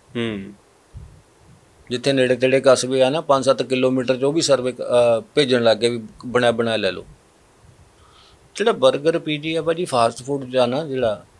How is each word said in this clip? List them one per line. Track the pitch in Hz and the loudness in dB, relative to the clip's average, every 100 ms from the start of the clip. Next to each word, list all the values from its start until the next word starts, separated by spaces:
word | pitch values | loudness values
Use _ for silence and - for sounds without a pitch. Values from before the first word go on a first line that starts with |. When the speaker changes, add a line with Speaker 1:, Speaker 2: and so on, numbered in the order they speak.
| _ 120 | _ -8
Speaker 1:
ਹੂੰ। | 117 104 98 101 _ _ _ - - - _ _ _ - _ _ - | -6 -8 -12 -18 _ _ _ -20 -20 -20 _ _ _ -20 _ _ -10
Speaker 2:
ਜਿੱਥੇ | 120 139 | -4 0
ਨੇੜੇ | 139 127 127 | 2 2 2
ਤੇੜੇ | 127 131 | 2 4
ਕਸਬੇ | 135 127 127 131 | 4 4 2 0
ਆ | 131 | 2
ਨਾ, | 151 | 0
ਪੰਜ | 160 135 | 0 2
ਸੱਤ | 131 123 | 2 0
ਕਿਲੋਮੀਟਰ | 127 131 127 131 127 127 | 0 0 0 0 0 0
'ਚ | |
ਉਹ | 135 | 0
ਵੀ | 160 | 0
ਸਰਵੇ, | 147 135 123 | 2 0 0
ਅਹ, | 120 - 123 120 113 107 | -6 0 2 4 2 0
ਭੇਜਣ | - 135 123 | -2 2 2
ਲੱਗ | 117 107 | 4 2
ਗਏ | 117 | 0
ਵੀ | 120 107 - 127 | -2 -10 -16 -4
ਬਣਿਆ | 120 120 | 0 2
ਬਣਾਇਆ | 117 117 110 | 0 -2 -2
ਲੈ | 98 | -2
ਲਓ। | 90 87 - _ _ _ _ _ _ _ _ _ - - _ _ | -4 -10 -20 _ _ _ _ _ _ _ _ _ -20 -20 _ _
ਜਿਹੜਾ | - 220 | -4 -2
ਬਰਗਰ, | 185 131 139 147 165 | 2 2 2 0 -2
ਪੀਜ਼ੀ | 160 151 156 | -4 -6 -6
ਆ | 160 | -4
ਭਾਜੀ, | 156 165 | -4 -4
ਫਾਸਟ | 180 127 117 120 | -2 0 0 -2
ਫੂਡ | 123 143 127 | -6 -8 -4
ਦਾ | 127 120 | -2 0
ਨਾ | 127 | -2
ਜਿਹੜਾ, | 160 131 117 101 - _ | -6 -4 -2 -4 -10 _